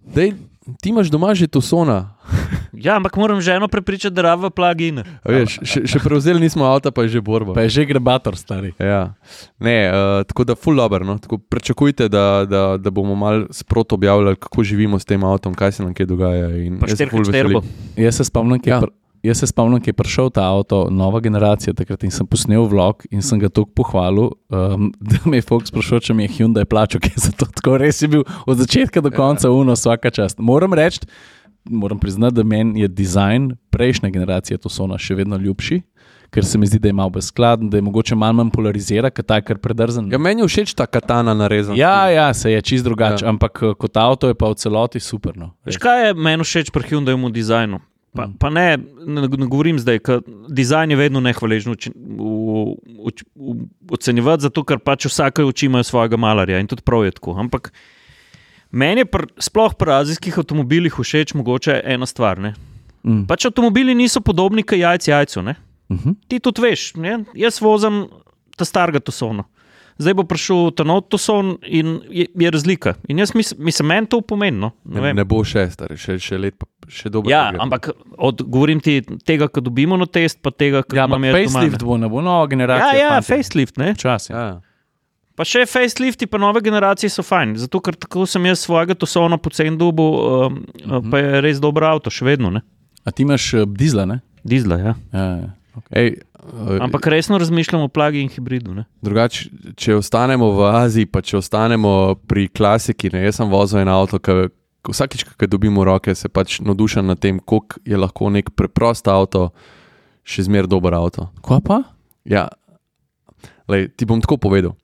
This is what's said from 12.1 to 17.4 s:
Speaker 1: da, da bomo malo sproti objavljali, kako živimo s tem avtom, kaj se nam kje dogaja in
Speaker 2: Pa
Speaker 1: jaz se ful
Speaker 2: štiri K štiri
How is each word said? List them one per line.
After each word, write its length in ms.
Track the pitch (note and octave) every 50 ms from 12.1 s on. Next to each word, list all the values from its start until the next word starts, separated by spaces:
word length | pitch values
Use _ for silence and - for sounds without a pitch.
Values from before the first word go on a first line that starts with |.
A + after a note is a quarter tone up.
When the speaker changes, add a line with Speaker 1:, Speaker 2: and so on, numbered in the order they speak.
| G2+ G2+ G2+ G2+ G2 G2+ G2
Speaker 1:
da, 180 | G2 G2 G2 G2 F#2+ F#2+
da 140 | F#2 F#2+ G#2
bomo 220 | F#2 G2+ G2 G2+ G2
malo 300 | G2+ G2+ G#2 G#2+ A2 G#2 -
sproti 440 | - - - _ - A#2 A2 -
objavljali, 440 | A2+ F#2+ G2 G2 G2+ G#2 G2+ G2 F#2
kako 280 | - - - - A#2+ A2+
živimo 320 | G2 G#2 G2+ G#2+ G#2 G2+
s 80 | F#2+ -
tem 160 | - G#2 G2
avtom, 320 | F#2+ F#2+ F#2+ F#2+ - F#2+
kaj 200 | F2+ - G2+ G2
se 100 | G2 -
nam 100 | G2+ F2+
kje 140 | F2+ - F#2+
dogaja 420 | F#2 F2+ F2+ F#2 F2+ F2 F2+ F2 E2+ E2+
in 240 | E2+ F2 F2 F2+ F#2+
Speaker 2:
Pa 80 | - -
Speaker 1:
jaz 80 | G#2+
se 100 | G2+ D3
ful 140 | C3+ A2+ A2
Speaker 2:
štiri 0 |
K 80 | G#2 G2
štiri 200 | G2+ C3